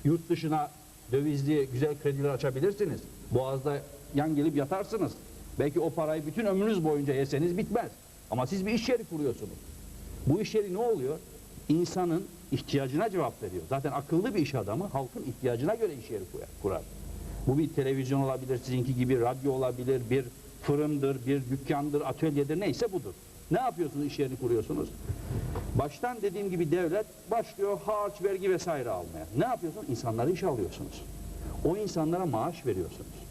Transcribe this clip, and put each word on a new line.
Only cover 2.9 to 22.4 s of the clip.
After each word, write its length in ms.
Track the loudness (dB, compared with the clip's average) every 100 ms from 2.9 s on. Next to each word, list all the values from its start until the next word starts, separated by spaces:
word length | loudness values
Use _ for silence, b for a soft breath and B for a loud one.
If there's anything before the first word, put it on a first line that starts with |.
| -2 -8 -14 0
Boğaz'da 460 | 2 2 0 0 -2 -4 -16 -2 0
yan 200 | 2 4
gelip 200 | 4 2
yatarsınız. 560 | 2 0 -2 -2 -2 -4 -16 -16 -12 0
Belki 200 | 0 2
o 100 | 0
parayı 360 | 0 0 0 -2
bütün 200 | 0 2
ömrünüz 380 | 4 4 4
boyunca 300 | 4 2 2
yeseniz 440 | 2 2 2 2 2
bitmez. 340 | 0 0 -2 -8 -20 -20 -4
Ama 160 | 0 0
siz 180 | 0 0
bir 60 |
iş 160 | 0 2
yeri 140 | 0
kuruyorsunuz. 540 | 0 -2 0 -2 -6 -10 -14 -14 -14 -14 -12 -4 2
Bu 140 | 2
iş 140 | 2 0
yeri 180 | 0
ne 40 | 0
oluyor? 420 | 2 2 0 -4 -8 -18 -16 -16 2
İnsanın 540 | 2 4 2 2 2 -2 -12 -4
ihtiyacına 580 | -4 0 0 2 2 2
cevap 340 | 2 0 -2
veriyor. 200 | -6 -6 -2
Zaten 220 | -2 0
akıllı 440 | -2 2 2 2 2
bir 40 |
iş 160 | 2 0
adamı 300 | 0 -2 -2
halkın 380 | -2 -4 -6
ihtiyacına 520 | -8 -2 0 2 2 2
göre 180 | 0 -2
iş 60 | -6
yeri 140 | -6 -6
kurar, 160 | -10 -10 -4
kurar. 200 | -2 -2 -4 -12 -10 B B B 2
Bu 100 | 4
bir 120 | 2
televizyon 520 | 2 0 0 2 2
olabilir, 360 | 2 0 -2 -4
sizinki 380 | 0 0 0 2
gibi 260 | 4 4
radyo 300 | 4 2 0
olabilir, 500 | 2 0 0 0 0 2
bir 160 | 0 0 -10 -18 -8
fırındır, 640 | 2 2 4 2 2 2 2
bir 140 | 0 2
dükkandır, 520 | -4 0 0 2 0
atölyedir, 580 | 0 0 2 2